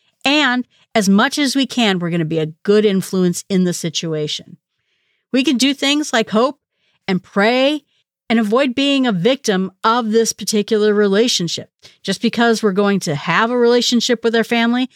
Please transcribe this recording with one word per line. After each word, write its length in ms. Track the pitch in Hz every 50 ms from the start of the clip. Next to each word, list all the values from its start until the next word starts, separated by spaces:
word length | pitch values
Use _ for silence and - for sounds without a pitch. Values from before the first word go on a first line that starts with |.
| _ _ _ _ -
And 420 | 269 285 302 285 254 247 254 240 _ _ _ _ _ -
as 140 | 226 196 190
much 280 | 196 202 247 277 -
as 160 | 302 285 262 -
we 120 | 277 262
can, 340 | 247 - 254 233 202 190 175
we're 120 | 175 170
gonna 120 | 170 170 160
be 160 | 156 160 160
a 60 | 156
good 400 | 156 156 _ - 202 208 214 208
influence 580 | 214 190 190 180 - - 185 185 175 175 - - -
in 160 | 196 185 185
the 80 | 180 170
situation. 840 | - - 170 - - - 165 156 151 151 151 - - - 175 175 _ _ _ _ _ _ _ _ _ _ _ _ _ _ - -
We 100 | 262 254
can 140 | 320 269
do 160 | 220 254 277 269
things 400 | - 277 277 294 294 302 - -
like 160 | 226 220 -
hope 320 | 202 220 240 294 302 _ _ _ _ _ _ _ _ _ -
and 140 | - 190 180
pray 600 | - - - 202 202 226 247 254 262 285 302 294 _ _ _ _ _ _ _ _ _ -
and 100 | 226 233
avoid 340 | 220 202 226 262 294 262 233
being 320 | 277 269 285 277 269 254
a 60 | 247
victim 600 | 202 170 170 240 277 277 - 220 190 185 190 185 _ _ -
of 280 | 220 226 247 233 214
this 200 | 214 226 226 220
particular 600 | - - 208 - 220 208 202 - 226 208 208 214 202
relationship. 800 | 208 208 202 190 208 240 240 - - 175 160 - - - _ _ _ _ - _ _ -
Just 180 | 190 196 -
because 420 | - 226 - 226 240 233 226 208 220
we're 80 | 208
going 300 | 185 202 202 202 202 185
to 140 | - 175 143
have 360 | 143 - 165 165 190 226 233
a 60 | 247
relationship 640 | 247 233 233 240 247 233 - 247 233 - - 240 226 -
with 100 | 233 220
our 80 | 226 220
family 440 | - 240 233 233 233 240 247 262 - _